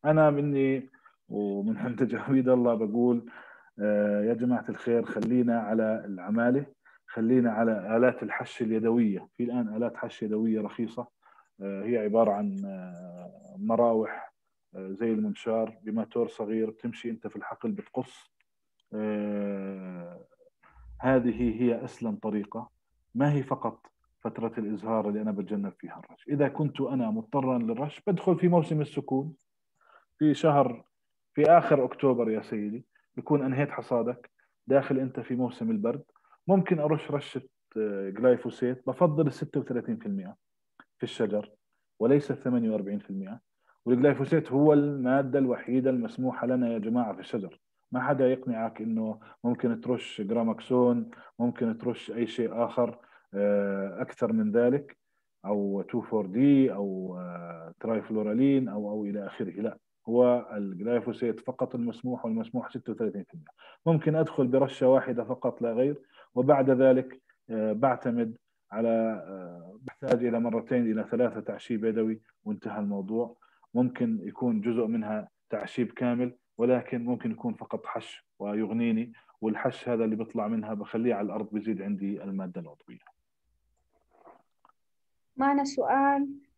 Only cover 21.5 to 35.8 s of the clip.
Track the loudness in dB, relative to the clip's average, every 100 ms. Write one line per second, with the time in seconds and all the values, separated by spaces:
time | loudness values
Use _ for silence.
21.5 | 2 2 0 -4 -6 -6 -4 -2 -2 -4
22.5 | -10 -12 _ _ _ _ 0 2 2 -2
23.5 | -4 -4 -6 -16 _ _ _ -8 -4 -4
24.5 | -4 -4 -4 -2 0 0 -2 -2 -4 -4
25.5 | -4 -4 -8 -14 -16 -20 -16 -4 0 0
26.5 | 0 -2 -2 -2 -2 -2 -4 -2 -2 0
27.5 | 0 -2 -2 -6 -6 -2 0 2 4 4
28.5 | 4 4 0 -2 -6 -2 -2 -2 -10 _
29.5 | _ _ _ _ _ _ 0 2 4 6
30.5 | 6 4 0 -14 _ _ _ _ 4 8
31.5 | 8 8 4 4 2 4 4 2 -2 -2
32.5 | -4 -4 -6 -12 _ _ -8 0 2 2
33.5 | 0 0 -4 -2 0 0 -4 -12 _ _
34.5 | _ 2 4 4 0 -2 -6 -4 -2 -2
35.5 | -2 -2 0